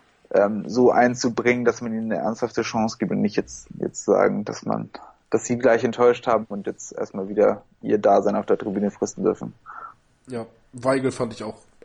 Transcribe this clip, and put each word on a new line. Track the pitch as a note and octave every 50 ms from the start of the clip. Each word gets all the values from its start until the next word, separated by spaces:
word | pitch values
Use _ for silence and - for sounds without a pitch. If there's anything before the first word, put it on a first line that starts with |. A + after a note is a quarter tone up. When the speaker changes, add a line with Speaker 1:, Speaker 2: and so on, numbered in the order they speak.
| _ _ _ _ _ _
Speaker 1:
ähm, | - F#2+ G2+ G2+ A2 G2+ - -
so | G#2 B2+ B2 A#2
einzubringen, | - A#2 B2 B2 B2 B2+ - B2 G#2+ - A2+ A#2+ B2 B2 A#2+
dass | A#2+ A2+ -
man | A#2+ A#2
ihnen | A2+ A2+ A2+ A2
eine | G#2 C#2
ernsthafte | D2 G#2+ A2+ - B2 A2+ - A#2
Chance | A2 - - A2+ A2 A2+ - -
gibt | A2 F2+
und | G#2 G2+
nicht | G#2 G#2 -
jetzt, | - - - - - - - - -
jetzt | - - - - -
sagen, | - F#2+ F#2+ G2+ G2+ G2 G2+ G#2
dass | - - - -
man, | - G#2+ - A2+ - - - - - _ _ _ _
dass | - A2+ -
sie | - B2 A#2+
gleich | B2 B2 A#2 A2+ B2
enttäuscht | A#2 A2 A#2+ A#2+ B2 A#2+ A#2+ -
haben | B2+ A2+ G#2+ A2 -
und | G2+ G2+ F#2+
jetzt | - - - - -
erstmal | - - - - - G2 F#2+ G2+
wieder | G2+ G#2 G#2 G#2 G#2+ - - _ _ _
ihr | - A2 G#2+ G#2
Dasein | G#2 G#2 G2+ G2+ G2 G#2 G2+
auf | G#2 G2+
der | - F#2+ -
Tribüne | - G#2+ F#2+ G#2 G#2 G2+
fristen | - - G#2+ - - -
dürfen. | F#2+ F#2+ F#2 - - G#2 - _ _ - - - - - - _ _ _ _ _ _
Speaker 2:
Ja, | C3 B2 A#2 A2+ - _ _ _ _
Weigel | - B2 A2+ C3 C3+ C3+ C3 C3
fand | B2+ - B2 A2+
ich | A2 - G#2+
auch | G#2+ - - _ _ _ _